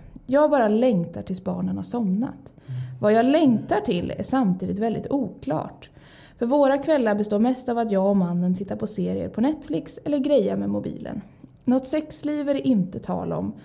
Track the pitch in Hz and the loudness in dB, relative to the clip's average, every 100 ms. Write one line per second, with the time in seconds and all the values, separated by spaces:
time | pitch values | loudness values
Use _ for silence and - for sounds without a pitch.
0 | - - - 269 302 285 214 214 254 190 | -18 -18 0 2 4 4 4 4 4 2
1 | 170 202 - 185 185 180 185 190 185 240 | -2 -6 -8 -8 -6 -4 -4 -4 -4 -2
2 | 202 196 262 - - - - 127 - - | 0 0 -2 -8 -20 -20 -12 -10 -10 -2
3 | 208 226 247 311 285 214 - 403 403 175 | 2 4 4 4 4 4 2 0 0 -2
4 | - - 208 262 208 180 185 190 226 208 | -2 -6 -2 0 2 0 -2 -2 -2 -2
5 | - 277 214 - - - - - - - | -4 -4 -4 -8 -6 -4 -6 -12 -20 -20
6 | - - - - 240 285 269 285 302 294 | -20 -20 -20 -6 0 4 4 4 2 2
7 | 220 208 208 208 240 247 - 233 220 190 | 2 0 0 2 2 2 -2 -2 0 2
8 | 196 202 175 175 180 185 196 208 214 - | 4 4 2 2 0 0 -4 -6 -6 -4
9 | 180 190 190 - 269 311 - 311 - - | -4 -4 -4 0 0 -2 -4 -6 -6 -10
10 | - 294 294 277 196 190 196 104 - - | -4 -2 4 4 4 0 -2 -4 -6 -8
11 | - - - - - - - 262 262 311 | -10 -10 -12 -20 -20 -6 0 0 0 -4
12 | 311 - 294 302 277 277 269 220 180 - | -4 -6 -4 -2 -2 0 2 2 2 -4
13 | - 180 170 160 202 - | -6 -6 -4 -4 -6 -8